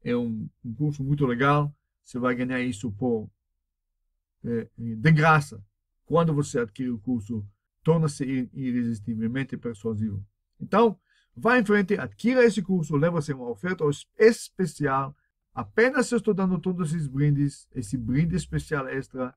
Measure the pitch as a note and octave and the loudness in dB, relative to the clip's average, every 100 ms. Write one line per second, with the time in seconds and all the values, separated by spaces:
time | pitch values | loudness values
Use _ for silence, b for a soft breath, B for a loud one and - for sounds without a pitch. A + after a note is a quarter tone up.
0 | A#2+ A#2+ A#2+ A2 - _ B2 A2 D3+ D3 | -2 -2 -2 -6 -8 _ -12 -4 -4 -2
1 | C3+ C#3+ C3+ A#2+ C#3 D3 D3 - _ _ | -2 0 0 2 2 2 0 -6 _ _
2 | _ B2+ B2 B2 B2+ B2+ B2 A2 B2 G2+ | _ -4 -2 0 -2 -2 -4 -4 -8 -4
3 | B2+ A2+ G#2+ _ _ _ _ _ _ _ | -2 -2 -4 _ _ _ _ _ _ _
4 | _ _ _ _ - - G#3+ - A#2 A2 | _ _ _ _ -4 -4 -6 -10 -8 0
5 | D3+ D3+ D#3+ D#3 D3 G#2 - _ _ _ | 4 6 6 4 2 -12 -20 _ _ _
6 | _ D3+ E3 D3 D3 C3 A#2 - B2+ A#2 | _ 2 2 0 -2 -2 -4 -4 -6 -4
7 | B2+ A#2+ G#2 A2+ G#2 _ _ _ - E3 | -4 -4 -4 -8 -8 _ _ _ 0 2
8 | D#3 - C3 C3 B2 - B2+ B2 A#2 A2+ | 0 -4 -4 -2 -4 -6 -4 -2 -2 -4
9 | G#2 A2+ A2+ C3 C3 A#2 A#2+ A2 A2+ G#2+ | -6 -4 -2 -2 -6 -6 -8 -6 -4 -2
10 | A2 G2+ - _ _ _ - G3 A#3 - | -4 -4 -10 _ _ _ 0 4 4 0
11 | _ _ _ - G3 B3+ G#3 G#3 F#3+ F#3+ | _ _ _ -4 2 2 4 2 2 -2
12 | A#2+ - A3+ B3+ A#3 A3+ F#3 F#3 D3+ D3 | -2 -2 2 6 4 4 0 0 2 2
13 | E3 E3+ D3 C3+ A#2+ A#2 F3+ F#3 D3+ C#3+ | 2 0 -4 -6 -6 -6 -4 0 -2 -2
14 | - - G#3+ A3+ - - F3+ - D3 C3+ | -10 4 4 4 -8 -6 -6 -2 -2 0
15 | C#3 - _ _ _ - G#2+ - B3 C#4+ | -4 -10 _ _ _ -12 -4 2 2 2
16 | - A#3 - F#3+ F#3+ F#3 F#3 F3+ E3 E3+ | 0 0 0 2 0 0 -2 -2 -2 -2
17 | C#3+ C3 D3 C#3+ C#3+ - _ - G#2 C3 | -4 0 2 2 0 -4 _ -10 -6 -6
18 | A2+ C3 E3 F3 - D3+ - D3 C3 C3 | -2 0 0 -2 -4 -6 -4 -6 -4 -8
19 | C3+ C3 B2+ | -8 -8 -8